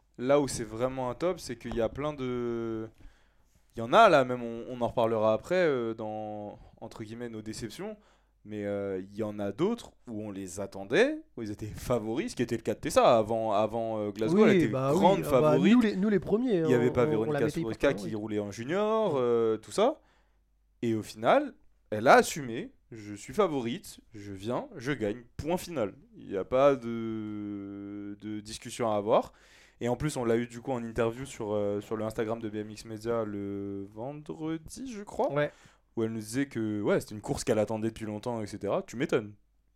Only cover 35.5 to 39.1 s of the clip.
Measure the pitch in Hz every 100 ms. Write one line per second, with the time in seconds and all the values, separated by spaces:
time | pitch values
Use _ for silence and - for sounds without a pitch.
35.5 | - - _ _ 117 113 113 107 123 139
36.5 | 113 110 104 113 190 - 104 - - -
37.5 | 107 104 110 110 110 107 104 123 117 101
38.5 | 101 98 165 - 117 147